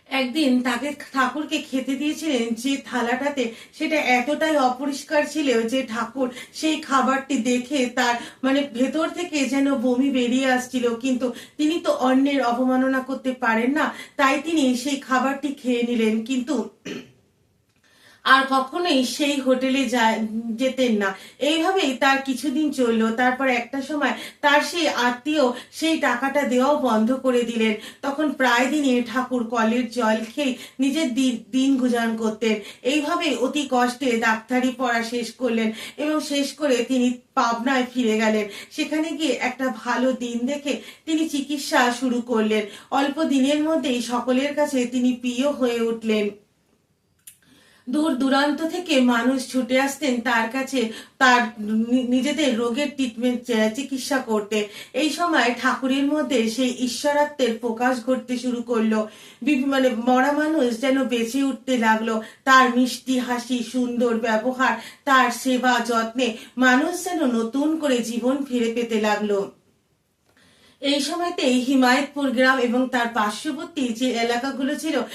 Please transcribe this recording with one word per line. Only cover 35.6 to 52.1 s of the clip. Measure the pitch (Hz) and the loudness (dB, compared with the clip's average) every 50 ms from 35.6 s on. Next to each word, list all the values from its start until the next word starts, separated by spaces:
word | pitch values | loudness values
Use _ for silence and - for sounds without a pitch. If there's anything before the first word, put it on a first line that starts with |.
| 226 220 220 - - - - - | 0 -2 -4 -6 -12 -14 -8 -6
এবং | 294 302 311 302 | -4 -2 -2 -2
শেষ | - - 285 285 269 - - | -2 -2 -2 -2 -2 -2 -4
করে | - 311 277 247 247 | -4 0 0 2 2
তিনি | 233 - 262 247 247 247 247 - - _ - | 0 0 0 2 2 2 0 -2 -8 _ -2
পাবনায় | 262 240 233 226 233 - 277 269 254 247 247 - | 0 0 0 0 0 0 0 2 0 0 -2 -2
ফিরে | 254 233 214 214 214 | 0 0 2 2 2
গেলেন। | 220 214 214 214 202 202 - - - - | 2 2 2 2 0 -2 -8 -14 -16 -12
সেখানে | - 302 294 - 302 311 320 330 | -6 -6 -4 -2 -2 -2 -2 -2
গিয়ে | 294 285 320 269 | -2 -2 0 0
একটা | 240 - - 254 247 - 262 254 220 | 0 0 -2 -4 -4 -2 -4 -4 -4
ভালো | - - 247 240 247 247 262 | -4 -4 -4 -2 0 0 0
দিন | 254 - 247 240 233 233 240 | 0 -2 -4 -6 -4 -4 -2
দেখে | 269 294 285 285 285 233 220 - - - - - | -2 -4 -4 -4 -4 -6 -6 -6 -12 -20 -14 -6
তিনি | 311 320 311 320 - | -2 -2 0 0 0
চিকিৎসা | - 269 - - 294 277 - - 320 269 247 247 240 - | -2 -4 -4 -4 -4 -6 -4 0 2 2 2 2 0 0
শুরু | 262 247 240 240 | -2 -2 -2 -2
করলেন। | 233 - 240 220 220 214 214 214 208 - - - - - | -2 0 0 2 2 2 2 0 -2 -4 -8 -16 -10 -4
অল্প | - 277 285 294 - 311 320 | -2 0 0 0 0 -2 0
দিনের | - 285 269 254 277 294 302 302 | 2 2 2 2 2 2 2 2
মধ্যেই | 311 320 294 254 277 247 240 | 0 0 0 0 0 -2 -2
সকলের | 226 233 247 240 240 254 254 254 285 285 285 | -2 -4 -4 -4 0 0 0 0 0 0 0
কাছে | 294 294 294 277 254 240 | 0 -2 0 0 0 -2
তিনি | 240 254 254 247 254 247 | 0 0 0 2 0 0
প্রিয় | - - 247 240 247 277 294 | 0 -4 -4 -2 0 0 0
হয়ে | - 233 254 240 233 233 | 0 0 0 0 0 0
উঠলেন। | 226 226 226 226 226 220 214 214 208 202 - - _ _ _ _ _ _ _ _ _ _ _ _ _ _ _ _ - - - _ _ _ - _ _ _ _ _ - 247 | 0 0 -2 -2 -2 0 0 0 0 -2 -4 -8 _ _ _ _ _ _ _ _ _ _ _ _ _ _ _ _ -20 -20 -20 _ _ _ -20 _ _ _ _ _ -10 -4
দূর | 262 302 311 320 262 | -2 0 0 0 0
দূরান্ত | 240 269 269 277 277 285 294 285 - 320 | 0 2 2 2 2 2 2 0 0 -2
থেকে | 330 359 359 359 - 302 254 | -4 -4 -4 -2 2 2 4
মানুষ | 247 247 240 233 247 254 269 262 - - | 4 4 4 2 2 2 0 0 -2 -4
ছুটে | - 262 226 233 262 262 | -4 -2 -2 0 2 2
আসতেন | 277 269 277 - 302 269 247 240 | 2 0 -2 -2 -2 0 0 0
তার | 226 262 233 226 226 226 | 0 0 0 0 0 0
কাছে, | 269 269 262 262 269 254 226 220 - - - - _ - | -2 -4 -4 -2 -2 -2 -2 -2 -4 -10 -16 -12 _ 2
তার | 269 254 247 240 220 220 - 214 | 4 6 6 4 4 0 -4 -6
নি-, | 208 208 220 220 226 240 247 262 247 | -4 -2 0 0 2 2 2 2 2
নিজেদের | 247 | 2